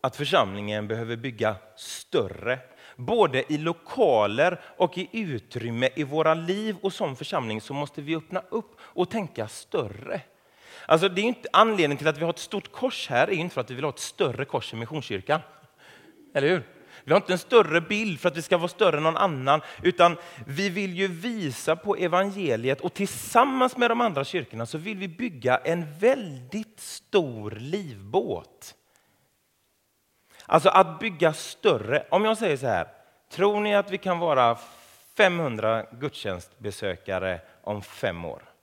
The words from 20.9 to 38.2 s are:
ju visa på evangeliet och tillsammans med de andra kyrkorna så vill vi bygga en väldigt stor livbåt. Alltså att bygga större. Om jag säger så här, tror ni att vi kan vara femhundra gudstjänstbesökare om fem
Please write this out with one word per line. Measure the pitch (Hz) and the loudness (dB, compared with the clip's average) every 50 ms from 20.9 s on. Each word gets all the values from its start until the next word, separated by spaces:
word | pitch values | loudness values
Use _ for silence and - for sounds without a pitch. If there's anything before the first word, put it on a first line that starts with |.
| 180 | -2
ju | 175 196 | -2 -2
visa | 196 175 160 175 247 233 220 185 143 120 - - - 160 | -2 -2 -4 -6 -6 -6 -4 -4 -4 -6 -4 0 0 0
på | 170 - 208 - | 0 0 -2 -2
evangeliet | - 180 175 165 180 196 202 196 202 190 151 120 110 113 131 135 - | 0 0 2 2 2 2 0 -2 -4 -2 0 0 0 2 0 0 0
och | - 180 - | -2 -8 -4
tillsammans | - 202 190 - - - - - 240 254 285 262 262 254 254 - | -4 -4 -4 -4 -10 -10 2 6 6 6 6 4 2 2 2 2
med | - 240 233 | 2 2 2
de | 226 240 | 2 2
andra | 240 220 170 - - | 0 0 0 -2 -4
kyrkorna | - - 175 139 - - 113 117 | -2 -4 -6 -6 -6 -8 -8 -8
så | 117 - 156 | -6 -6 -8
vill | 160 208 220 185 | -8 -8 -8 -8
vi | 190 190 | -8 -10
bygga | 160 - 247 240 170 127 113 123 127 | -8 -6 -8 -8 -8 -4 0 2 2
en | 127 - 151 165 175 165 151 147 160 | 2 2 0 -2 -2 -4 -8 -8 0
väldigt | 196 240 269 277 214 175 139 131 123 127 180 214 214 _ _ - | 2 2 2 2 -4 -10 -12 -14 -14 -10 -10 -10 -10 _ _ -20
stor | - - - - _ _ - 202 165 135 120 110 104 104 | -18 -16 -16 -18 _ _ 2 2 2 2 -6 -8 -8 -10
livbåt. | 110 107 117 139 170 208 196 156 117 98 98 101 120 190 240 202 101 85 73 _ _ _ - - - _ _ _ _ _ _ _ _ _ _ _ _ _ _ _ _ _ _ _ _ _ _ _ _ _ _ _ _ _ _ _ _ - - - | -10 -10 -8 -6 -6 -6 -6 -8 -12 -14 -14 -2 -2 -2 0 0 -6 -6 -8 _ _ _ -20 -20 -20 _ _ _ _ _ _ _ _ _ _ _ _ _ _ _ _ _ _ _ _ _ _ _ _ _ _ _ _ _ _ _ _ -20 -4 4
Alltså | - 165 143 185 | 4 6 6 8
att | - 185 190 165 160 151 | 8 8 6 6 2 -6
bygga | - 226 180 151 175 160 156 | -6 -6 -2 2 2 2 2
större. | - - - - _ - 220 160 113 98 107 131 147 - - | 0 -10 -14 -14 _ 2 2 4 4 0 0 -2 -2 0 2
Om | - 185 214 | 2 2 4
jag | 220 226 220 | 2 0 0
säger | 233 185 147 | 0 -2 -2
så | 131 127 | 0 0
här, | 127 104 87 80 - - _ _ _ _ _ _ _ | 0 0 0 0 -4 -10 _ _ _ _ _ _ _
tror | - 160 185 208 208 208 | -2 2 2 2 2 2
ni | 208 208 208 | 0 2 2
att | 202 196 202 | 2 2 0
vi | 180 190 | -6 -6
kan | - 190 180 170 | -2 -2 -2 0
vara | 170 170 147 131 123 117 117 117 - - - - - - - _ _ _ _ | 0 2 4 6 6 4 4 0 -6 -20 -20 -20 -20 -20 -20 _ _ _ _
femhundra | - 214 185 175 170 165 139 117 107 104 110 113 113 - - - | 4 4 4 4 2 -2 -2 -4 -2 0 0 0 0 -2 -8 -12
gudstjänstbesökare | 120 139 135 - - - 107 92 90 - - _ _ 107 107 95 - - 98 90 87 _ - 95 92 92 95 90 85 - - _ _ _ | -8 -8 -8 -8 -6 -6 -6 -6 -6 -10 -16 _ _ -10 -10 -10 -6 -6 -6 -6 -6 _ -6 -4 -2 -2 -2 -4 -6 -8 -18 _ _ _
om | - 107 104 95 | -8 -8 -8 -8
fem | - - - - 110 87 85 | -14 -12 -4 -4 -4 -4 -4